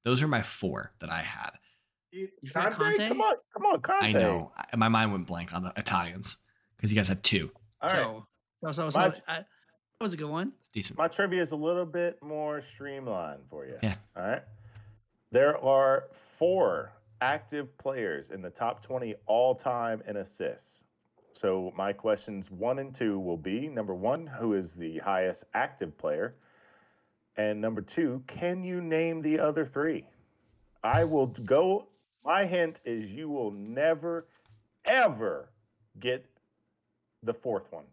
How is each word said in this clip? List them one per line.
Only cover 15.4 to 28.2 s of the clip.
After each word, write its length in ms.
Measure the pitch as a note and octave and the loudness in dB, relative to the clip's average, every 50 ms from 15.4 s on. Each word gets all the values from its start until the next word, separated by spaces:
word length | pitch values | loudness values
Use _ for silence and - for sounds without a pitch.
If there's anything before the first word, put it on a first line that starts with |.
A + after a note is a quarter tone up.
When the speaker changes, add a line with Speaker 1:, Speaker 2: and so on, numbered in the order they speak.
| C#3 D3 D3+ - C3 | 6 6 4 2 4
Speaker 2:
are 440 | C3 C3+ C3+ C3+ C3+ C3+ C#3 - - | 4 6 6 6 6 4 4 2 -4
four 840 | - - - - - - D#3+ F3+ F#3 F#3+ D#3 G#2 F2 D2+ - G2+ - _ _ _ - - | -20 -20 -20 -20 -2 2 2 4 4 4 4 4 2 0 -4 -8 -14 _ _ _ -4 0
active 560 | B2 C3 D3 D3+ - - D3 D3 C#3 C3 _ | 0 0 0 0 -4 -8 -8 -6 -6 -8 _
players 540 | - - C3+ C3+ B2+ A2 F#2 D#2 C#2+ - - | -8 -6 -4 -4 -2 -2 -2 -2 -4 -6 -10
in 100 | - F#2+ | -12 -10
the 80 | F#2 F2 | -10 -12
top 320 | E2+ - A#2+ A#2 - - | -6 -4 -4 -4 -4 -6
twenty 320 | - - C3 B2+ B2 A2+ G#2 - _ | -8 -6 -6 -4 -4 -6 -8 -8 _
all 260 | - G#2+ A#2 B2 C3 B2+ | 2 4 4 6 4 4
time 480 | B2+ - C3+ B2 A#2+ A#2 A#2 A2+ G#2+ A#2 | 2 0 -2 -2 0 -2 -2 -2 -4 -6
in 80 | G#2+ G#2 | -8 -6
assists. 680 | G2+ F#2+ - - - - C2+ A1+ - - - - - _ _ _ _ _ _ _ _ _ _ _ | -8 -8 -10 -10 -6 -6 -6 -6 -8 -16 -20 -20 -20 _ _ _ _ _ _ _ _ _ _ _
So 380 | - - G2 F#2+ F#2+ F2+ F2+ - | -2 0 0 0 0 -2 -4 -4
my 160 | F2+ F#2+ G2+ G2+ | -4 -2 -2 -2
questions 560 | G2+ - A2 G#2+ - - - G#2 G2 F#2 - | -2 0 0 0 0 -2 -10 -10 -10 -10 -10
one 300 | F#2+ F2+ G#2+ A#2+ C3 C#3 | -8 -4 -2 -2 -2 -2
and 160 | C3+ C3+ C3 | -4 -8 -6
two 240 | C3+ B2+ G#2+ G2+ F#2+ | -2 -2 0 0 0
will 180 | F#2 F2+ E2+ | -2 -4 -4
be, 300 | E2 D2+ F#2 G2 A#2+ C#3+ | -4 -4 -4 -4 -4 -4
number 260 | D#3 C#3+ A#2 G#2+ G2 F#2 | -4 -4 -6 -4 -4 -4
one, 320 | F2+ F#2+ A2+ C#3 D#3 E3 | -2 0 0 0 0 -4
who 280 | D3+ C3 A2 A#2 A2+ G#2 | -12 -8 -4 0 0 0
is 200 | F#2+ F#2 E2 E2 | 0 0 -4 -10
the 240 | F2 E2+ D#2+ D#2+ D#2+ | -10 -10 -8 -8 -4
highest 440 | - G2 G2 F#2 F#2 F#2 F2 - - _ - | -2 0 2 2 2 0 -2 -4 -12 _ -2
active 420 | G#2 C3 C#3 C3+ - F#2 D#2+ D2+ | -2 -2 -2 -4 -8 -10 -10 -8
player? 360 | - - D#2 D2 D#2 G2+ B2 B2+ _ _ _ _ _ _ _ _ _ _ _ _ _ _ _ _ _ _ _ _ | -6 -4 -2 -2 -2 -2 -6 -6 _ _ _ _ _ _ _ _ _ _ _ _ _ _ _ _ _ _ _ _
And 220 | - G#2+ G#2+ G#2+ G#2 | -2 0 0 0 0
number 200 | A2 A2+ A2+ G#2+ | -2 -2 -2 -4
two, 420 | G2+ - - E3 E3+ C3+ B2 C3 | -8 -4 -2 0 0 0 0 -4